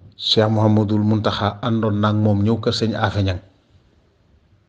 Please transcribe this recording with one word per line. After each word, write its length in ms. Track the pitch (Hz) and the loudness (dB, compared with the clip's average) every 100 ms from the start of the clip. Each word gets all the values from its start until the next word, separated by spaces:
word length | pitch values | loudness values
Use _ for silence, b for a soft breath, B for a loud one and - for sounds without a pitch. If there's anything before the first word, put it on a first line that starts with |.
| - - | -20 -10
Cheikh 320 | - - 110 | -2 2 2
Mouhamadoul 540 | 110 107 107 104 107 | 4 4 4 2 0
Mountakha 560 | 104 107 110 - 101 - | 0 0 0 -2 -4 -4
àndoon 360 | 123 113 110 104 | -4 -2 -2 0
na 80 | 107 | 0
ak 40 | 107 | 2
moom 260 | 107 101 | 2 2
ñëw 160 | 104 113 | 0 0
kër 120 | 113 | -2
sëñ 200 | - 110 | -2 -4
Afe 280 | 104 107 101 | -2 -2 -2
Ñang. 180 | 95 90 - _ _ _ _ _ _ _ _ _ _ _ | -2 -4 -10 _ _ _ _ _ _ _ _ _ _ _